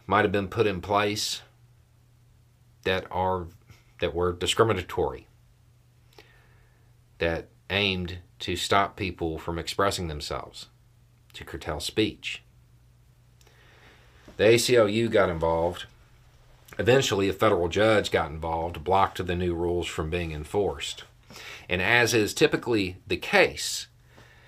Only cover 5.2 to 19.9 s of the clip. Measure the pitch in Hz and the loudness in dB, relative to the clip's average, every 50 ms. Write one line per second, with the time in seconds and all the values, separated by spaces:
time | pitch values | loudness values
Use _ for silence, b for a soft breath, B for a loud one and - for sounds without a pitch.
5.2 | - - _ _ _ _ _ _ _ _ _ _ _ _ _ _ _ b b b | -14 -20 _ _ _ _ _ _ _ _ _ _ _ _ _ _ _ b b b
6.2 | b b b b b b b b b b b b b b b _ _ _ _ - | b b b b b b b b b b b b b b b _ _ _ _ -4
7.2 | 82 82 82 78 - - _ _ _ - 92 101 104 98 95 90 90 87 90 90 | -2 -2 -2 -4 -6 -10 _ _ _ -4 -2 0 0 0 0 -2 -4 -8 -10 -12
8.2 | - _ _ - - - 90 - - - 107 98 98 - - - 104 90 82 - | -16 _ _ -12 -8 -6 -6 -6 -2 2 2 2 2 2 -2 -6 -8 -8 -6 -6
9.2 | 87 80 80 78 - 85 85 82 78 - - - 98 101 92 - 90 80 76 71 | -6 -6 -6 -6 -8 -8 -8 -6 -6 -6 -4 0 0 0 0 -2 -4 -6 -8 -8
10.2 | 71 - 73 64 - - - - - - _ _ _ _ _ _ _ _ _ _ | -8 -8 -8 -10 -10 -12 -16 -18 -20 -20 _ _ _ _ _ _ _ _ _ _
11.2 | _ _ - - - - - 82 - - 78 73 - - - - 110 87 - - | _ _ -20 -18 -16 -14 -14 -10 -8 -8 -6 -6 -8 -4 -2 0 0 0 -2 -6
12.2 | - - - - - _ _ _ _ _ _ _ _ _ _ _ _ _ _ _ | -10 -12 -12 -12 -14 _ _ _ _ _ _ _ _ _ _ _ _ _ _ _
13.2 | _ _ _ b b b b b b b b b b b b b b b b b | _ _ _ b b b b b b b b b b b b b b b b b
14.2 | b b - - 98 107 120 120 120 - 123 120 107 101 104 113 117 113 107 101 | b b -2 4 6 6 6 6 4 4 6 6 6 4 4 2 0 2 4 4
15.2 | 95 92 85 80 80 82 82 82 82 87 90 - - - - - _ _ _ _ | 4 4 2 0 0 0 0 0 0 -2 -2 -6 -10 -16 -20 -20 _ _ _ _
16.2 | _ _ _ _ _ - - _ _ - - - 98 110 127 139 135 - 110 98 | _ _ _ _ _ -20 -20 _ _ -10 -8 0 4 4 4 4 4 2 2 2
17.2 | 98 98 92 - 113 107 101 85 87 87 82 98 107 110 110 101 90 - - 92 | 2 0 2 2 4 4 4 4 2 0 2 4 4 4 4 4 2 2 0 0
18.2 | 82 73 76 80 82 82 82 82 82 85 85 85 71 87 95 98 98 95 - - | 0 -2 -6 -6 -6 -4 -2 -2 -4 -4 -8 -6 -2 2 4 4 4 2 0 -4
19.2 | 92 87 87 90 90 90 85 82 87 87 87 87 80 - | -4 -4 -2 -2 -2 -2 -2 -2 -2 -2 0 -2 -4 -4